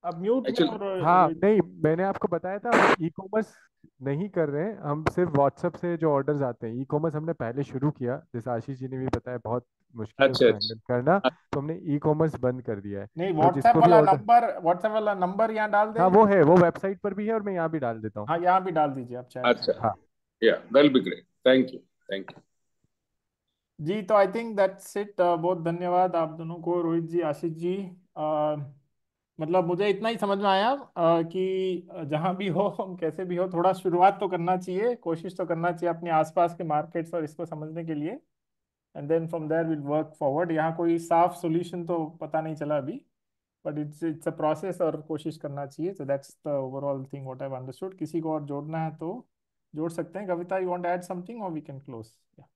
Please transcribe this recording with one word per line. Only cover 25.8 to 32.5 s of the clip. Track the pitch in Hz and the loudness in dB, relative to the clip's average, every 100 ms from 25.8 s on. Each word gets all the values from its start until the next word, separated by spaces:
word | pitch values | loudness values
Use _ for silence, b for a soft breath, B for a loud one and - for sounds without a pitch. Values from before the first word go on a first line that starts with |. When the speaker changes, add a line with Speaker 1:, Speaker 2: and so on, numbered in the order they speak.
| 180 180 185 175 | 0 2 2 0
Speaker 1:
आप | 160 | -2
दोनों | 156 165 175 | -6 -12 -8
को, | 170 175 | -2 -2
रोहित | 165 165 | 0 -2
जी, | 160 175 | 0 -2
आशीष | 160 147 170 | -2 -2 -6
जी। | 160 170 190 190 - _ - | -4 -4 -4 -6 -14 _ -6
अ, | 156 156 151 151 139 - _ _ _ _ _ - | -2 0 0 -2 -8 -16 _ _ _ _ _ -10
मतलब | 156 185 170 | 0 0 2
मुझे | 175 208 | 0 0
इतना | 196 220 | 0 -2
ही | 233 | -2
समझ | 202 196 | -2 0
में | 202 | 2
आया, | 190 214 | 2 2
अ, | 277 254 - 165 170 | 0 -6 0 2 2
कि | 165 175 185 185 185 175 - | 0 -2 -2 -2 -2 -4 -8
जहाँ | 180 147 151 180 185 | -12 -4 -2 -2 -2
भी | |
हो, | 202 | -2